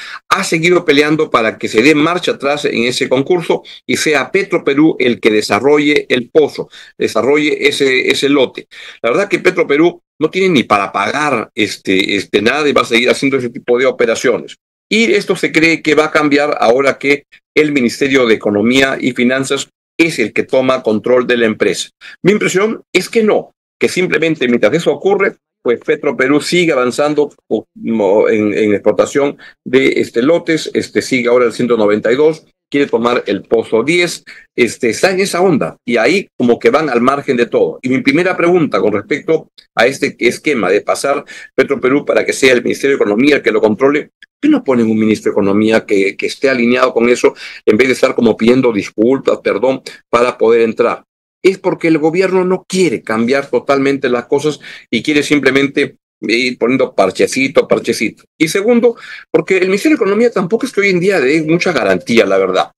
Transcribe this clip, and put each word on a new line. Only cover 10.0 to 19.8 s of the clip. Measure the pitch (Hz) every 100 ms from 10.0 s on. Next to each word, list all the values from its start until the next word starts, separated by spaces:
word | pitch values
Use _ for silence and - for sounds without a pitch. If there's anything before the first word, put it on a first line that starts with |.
| _ -
no | 156
tiene | 185 190
ni | 147
para | - 104 98
pagar | 98 104 135 151 120 104 -
este, | 104 - - 95 95 101
este, | - 104
nada | 107 143 147
y |
va | 123
a | 123
seguir | 117 123
haciendo | 113 139 135
ese | 123
tipo | 120 - 120
de | 131
operaciones. | 123 117 110 131 98 69 - _ _ -
Y | 214 226
esto | 202 196 180
se | 151
cree | 160 165 156
que | 156 147
va | 156
a |
cambiar | 156 151 143 147 -
ahora | 110 127 135 127
que | 139 143 _ _ _ -
el | 151
Ministerio | 143 120 - 135 135 120
de |
Economía | 104 110 104 113 131 135 -
y | 135
Finanzas | 127 123 135 135 139 - _